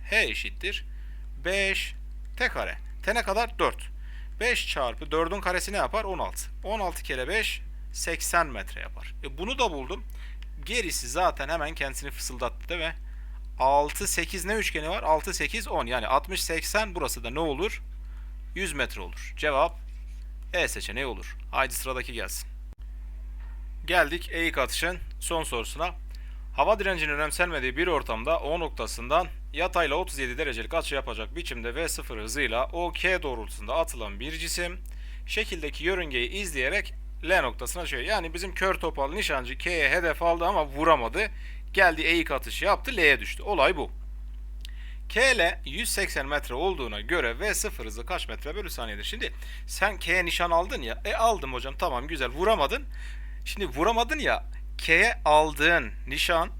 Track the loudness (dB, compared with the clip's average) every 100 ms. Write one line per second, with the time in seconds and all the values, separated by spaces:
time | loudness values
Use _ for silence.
0 | 0 2 4 0 -4 -4 -4 -4 -6 -10
1 | -10 -10 -10 -4 0 2 2 0 -2 -6
2 | -10 -10 -8 -2 0 0 -2 -4 -8 -4
3 | 0 2 2 2 0 2 2 2 -6 -10
4 | -10 -10 -8 -2 0 2 0 0 0 -2
5 | 0 2 2 2 0 0 0 0 2 0
6 | -2 -2 -2 -4 -8 -6 -4 -2 -2 -4
7 | -4 -2 0 0 0 -2 -6 -10 -8 -4
8 | -2 -2 2 4 2 0 -8 -8 -10 -10
9 | -10 -8 -8 -4 -2 2 2 0 -4 -6
10 | -8 -10 -10 -10 -10 -10 -4 -2 -2 -2
11 | -2 4 4 2 -2 -2 -2 -2 -4 -4
12 | -8 -6 -6 -2 -4 -4 -6 -2 -2 -4
13 | -8 -10 -10 -10 -8 2 6 6 4 0
14 | -2 0 -2 -2 -2 0 0 -2 -2 0
15 | 4 2 2 -2 -2 -2 -2 -2 0 0
16 | 4 2 2 -2 0 -2 2 2 0 -2
17 | -2 -2 -4 -2 0 0 -2 -4 -10 -10
18 | -10 -10 -10 -10 -8 -4 -2 -2 -2 -4
19 | -8 -8 -8 -2 2 4 4 0 -10 -10
20 | -10 -10 -10 -10 -2 0 0 0 -4 -4
21 | -4 -4 -8 -10 -2 2 2 2 -2 -4
22 | -4 -4 -4 -6 -8 -10 -12 -12 -10 -10
23 | -8 -8 -8 -8 -8 -8 -8 -6 2 4
24 | 4 2 -4 0 0 2 0 0 0 -2
25 | -6 -6 -2 -2 0 -2 -4 -4 -4 -4
26 | -10 -10 -10 -10 -4 2 4 6 4 2
27 | 2 2 2 2 2 2 0 2 4 2
28 | 2 0 2 2 2 0 0 -2 -4 -4
29 | 2 2 2 -4 -8 -2 0 2 2 2
30 | -2 -2 -2 -2 -2 -2 -2 -2 0 -2
31 | -2 -4 -6 -6 -6 -6 -4 -2 -2 -4
32 | -6 -6 -4 0 0 2 0 -2 -4 0
33 | 2 2 0 -4 -6 -8 -2 0 0 -2
34 | -6 -6 -6 -6 -4 -2 -4 -6 -10 -10
35 | -10 -10 -4 -2 -2 -2 -4 -2 0 0
36 | 0 0 0 -2 -2 0 2 2 -2 -6
37 | -10 -4 4 4 4 0 -4 -4 -4 -2
38 | 0 0 0 -4 -6 0 2 2 0 0
39 | 0 0 0 0 -2 -4 0 4 4 4
40 | 2 4 4 4 4 4 2 4 6 6
41 | 6 0 -2 -4 -10 -10 0 8 8 8
42 | 4 4 2 -2 -2 0 2 2 0 6
43 | 8 6 2 -4 0 4 6 4 -2 -6
44 | -10 -8 -10 -10 -10 -10 -10 -10 -10 -10
45 | -2 4 6 6 4 2 -6 -4 -2 0
46 | 0 0 0 -2 -2 0 0 0 -2 -4
47 | 0 2 2 0 0 0 -2 -4 -8 -6
48 | -4 -4 -4 -6 -6 -6 -6 -6 -6 -6
49 | -6 -4 -6 -6 -10 -10 -8 2 2 2
50 | 2 4 4 2 4 4 4 0 -2 -4
51 | -2 4 4 4 0 -4 -4 -2 0 0
52 | -2 -2 -2 2 4 6 4 2 -4 -8
53 | -8 -8 -8 -8 -6 -4 -2 2 4 4
54 | 2 2 2 2 -2 -8 -8 -2 6 8
55 | 6 4 6 8 8 6 6 6 2 -6
56 | -4 0 4 4 2